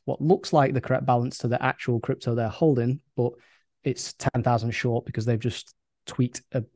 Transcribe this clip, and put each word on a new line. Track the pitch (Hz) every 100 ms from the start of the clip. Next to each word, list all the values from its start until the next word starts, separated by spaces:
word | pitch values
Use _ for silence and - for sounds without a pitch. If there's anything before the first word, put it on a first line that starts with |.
what | - -
looks | 151 185 -
like | 156 135
the | 131
correct | - 127 131
balance | 123 123 -
to | 120
the | 123
actual | 131 - - 117
crypto | - 131 -
they're | 117 113
holding, | - 160 127 120 139 _ -
but | 120 - _ _ _ _
it's | 139 123 -
ten | - - 123
thousand | 120 117 117
short | 113 123 117 -
because | -
they've | 113 113
just | 120 - - - _ _ -
tweaked | - 123 - -
a, | 131 110